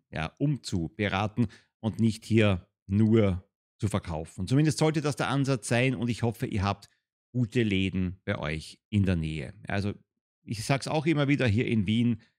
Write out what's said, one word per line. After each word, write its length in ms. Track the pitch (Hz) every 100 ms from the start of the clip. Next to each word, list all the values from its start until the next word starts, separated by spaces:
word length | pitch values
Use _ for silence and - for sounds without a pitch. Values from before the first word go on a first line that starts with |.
| _
Ja, 160 | 78 80 -
um 260 | 147 139
zu 260 | - 95 80 -
beraten 520 | 104 95 104 104 113 - _ _
und 180 | 110 95
nicht 240 | 113 107
hier 460 | - 110 107 92 - _ -
nur 600 | 98 110 113 101 90 - _ _ _
zu 100 | 104
verkaufen. 580 | 101 - 80 80 - 90
Zumindest 300 | 131 156 151
sollte 240 | 156 156
das 160 | 147 131
der 100 | 101
Ansatz 400 | 135 135 135 -
sein 260 | 117 131
und 160 | 117 120
ich 140 | 113
hoffe, 220 | 117 110 -
ihr 180 | 107
habt 260 | 98 98 - _ _ _ _
gute 300 | 123 113 127
Läden 580 | 110 95 95 90 92 90
bei 140 | - 95
euch 420 | 73 78 - - _
in 140 | 104
der 140 | 95 87
Nähe. 360 | 80 78 - - -
Also 260 | 98 101 - _ _ _ _
ich 200 | - 123
sag's 240 | - 139 -
auch 180 | 151 151
immer 220 | 151 139
wieder, 180 | 147 127
hier 220 | 104 113
in 180 | 110 95
Wien 360 | 110 120 113 -